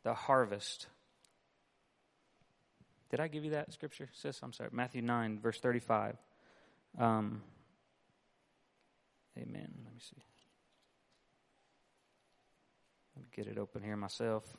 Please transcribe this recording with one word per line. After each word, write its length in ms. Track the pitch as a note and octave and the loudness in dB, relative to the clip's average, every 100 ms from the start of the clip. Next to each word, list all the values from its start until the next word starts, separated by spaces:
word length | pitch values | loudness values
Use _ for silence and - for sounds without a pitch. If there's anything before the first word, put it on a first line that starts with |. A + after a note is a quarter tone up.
The 100 | A#2 | 0
harvest. 720 | A2+ - C3 A2+ G2+ - - - - _ _ _ _ _ _ _ _ _ _ _ _ _ _ _ _ _ _ - _ _ | 0 6 6 6 0 -4 -8 -12 -18 _ _ _ _ _ _ _ _ _ _ _ _ _ _ _ _ _ _ -20 _ _
Did 100 | - | -2
I 80 | D#3+ | 0
give 160 | D3+ | -2
you 60 | D3+ | -2
that 240 | D3+ - | -2 -4
scripture, 340 | - D3+ - C#3 | -10 -12 -10 -14
sis? 260 | - D3 C#3 | -8 -8 -8
I'm 120 | B2+ | -10
sorry. 160 | - A#2+ | -8 -4
Matthew 300 | A#2 B2 B2+ | 2 2 2
nine, 360 | A#2+ A#2+ A2+ G#2+ | 2 4 2 2
verse 200 | A#2 - | 0 4
thirty-five. 580 | B2+ A#2+ - A2 G#2+ - - _ - - - _ _ - | 2 2 4 4 4 -4 -14 _ -20 -20 -20 _ _ 4
Um, 440 | A#2 A2 G#2+ A2 - - - _ _ _ _ _ _ _ _ _ _ _ _ _ _ _ _ B2 | 4 6 2 -4 -8 -20 -20 _ _ _ _ _ _ _ _ _ _ _ _ _ _ _ _ -12
amen. 320 | - - - - | -10 -8 -10 -14
Let 80 | A2+ | -16
me 80 | A#2 | -16
see. 160 | - - - _ _ _ _ _ _ _ _ _ _ _ _ _ _ _ _ _ _ _ _ _ _ _ _ _ _ _ _ C#3 | -18 -20 -20 _ _ _ _ _ _ _ _ _ _ _ _ _ _ _ _ _ _ _ _ _ _ _ _ _ _ _ _ -20
Let 80 | |
me 40 | B2 - | -14 -8
get 120 | G#2 | -6
it 100 | G#2+ | -4
open 240 | G2+ G2+ | -6 -6
here 140 | G#2 G#2 | -6 -4
myself. 480 | G2+ - A#2 A2 - | -4 -2 0 0 -4